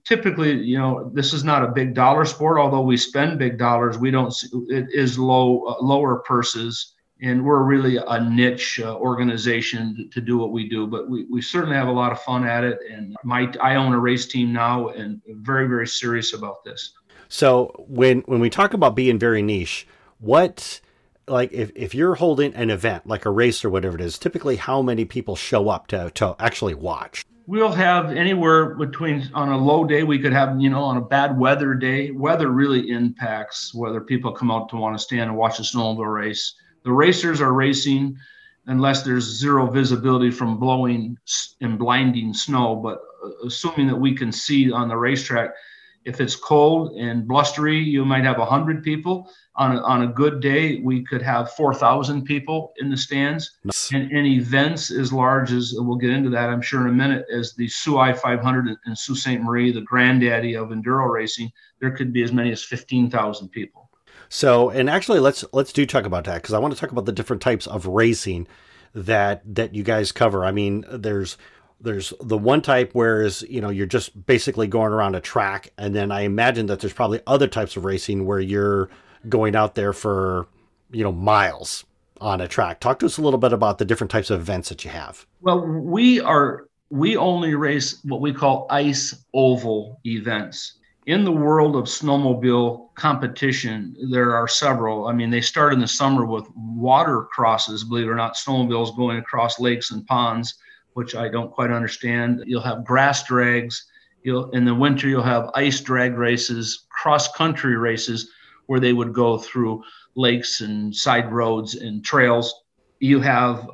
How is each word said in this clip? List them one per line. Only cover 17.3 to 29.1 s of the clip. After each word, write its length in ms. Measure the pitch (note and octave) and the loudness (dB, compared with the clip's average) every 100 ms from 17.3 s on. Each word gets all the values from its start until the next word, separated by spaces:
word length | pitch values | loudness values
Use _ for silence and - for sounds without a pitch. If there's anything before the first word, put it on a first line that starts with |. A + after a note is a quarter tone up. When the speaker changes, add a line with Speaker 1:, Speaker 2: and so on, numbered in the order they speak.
| - C#3 B2 B2 - - | 2 4 4 2 -6 -8
Speaker 2:
when, 320 | B2 C3 B2+ | 4 6 4
when 160 | - A#2+ | 2 0
we 80 | A#2 | 2
talk 240 | - G3+ | 2 0
about 200 | G#3 C#3 | 4 2
being 240 | A2 B2+ A2+ | 4 2 2
very 240 | A#2 A2 | 2 2
niche, 460 | G#2 G2+ F2 - - _ _ _ | 0 -2 -4 -8 -14 _ _ _
what, 600 | A2 D3+ F3+ - - - _ _ _ _ - | 2 4 4 -2 -14 -16 _ _ _ _ -4
like, 240 | B2+ B2+ | -2 -2
if, 180 | A#2+ A2 - | -4 -8 -8
if 180 | - | -8
you're 200 | B2+ F3 | 0 0
holding 380 | D#3+ E3+ C#3 C#3+ | 2 2 2 0
an 140 | A#2+ A2+ | 0 -2
event, 380 | G2 A2+ F2 G2+ | 0 -2 -4 -6
like 160 | G#2 | -4
a 60 | G#2+ | 0
race 320 | G2+ A#2+ - | 4 2 2
or 60 | G#2+ | -2
whatever 260 | F#2+ F#2 | -2 -2
it 60 | E2+ | -4
is, 180 | F2 - | -6 -4
typically 380 | E3+ - C#3+ A#2+ | -6 -4 -2 -2
how 240 | - C3+ | -2 0
many 240 | B2+ A2+ | 0 0
people 320 | G#2+ B2 G#2+ F#2 | -2 -6 -6 -8
show 320 | - A2+ G2+ | 0 2 2
up 180 | - - | -2 -4
to, 240 | G2 F2 | -6 -6
to 200 | - G2 - | -2 -2 0
actually 340 | A#2+ - G2+ | -4 -2 -4
watch? 500 | D2+ E2+ E2 - - - _ | -4 -6 -6 -8 -14 -18 _
Speaker 1:
We'll 280 | E3+ G#3+ A3 | -6 0 0
have 380 | F3 F3+ F3 D#3 | 4 4 4 0
anywhere 640 | C#3+ F#3 F#3 E3 D#3+ D3 | -2 0 2 6 6 4
between, 540 | - C#3+ - D#3+ | -2 -6 -4 -4